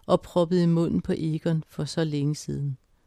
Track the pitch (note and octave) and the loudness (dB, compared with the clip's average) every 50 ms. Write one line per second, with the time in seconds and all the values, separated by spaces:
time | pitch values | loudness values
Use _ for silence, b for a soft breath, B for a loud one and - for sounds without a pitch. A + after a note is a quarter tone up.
0 | b - F3+ F3+ - - - F3+ E3+ D#3+ F3+ F3+ F3 E3+ E3 E3 E3+ D3+ - F3+ | b 0 0 2 0 0 0 0 2 4 4 4 4 4 4 4 2 2 0 -2
1 | - - F#3 - D#3 D#3+ D#3 D#3+ - E3+ D#3+ D#3 - - - - D3+ C#3 - E3+ | -2 -2 -4 -2 -2 -2 -2 -2 0 0 0 -2 -2 -6 -8 -8 -8 -4 -2 -2
2 | E3 D#3 D3 D3 C#3 D3 D3+ - - - C#3+ C#3 C#3+ C#3+ C3 - _ _ _ _ | -2 -2 -2 -2 -2 -2 -2 -4 -6 -8 -6 -4 -4 -4 -6 -8 _ _ _ _
3 | _ | _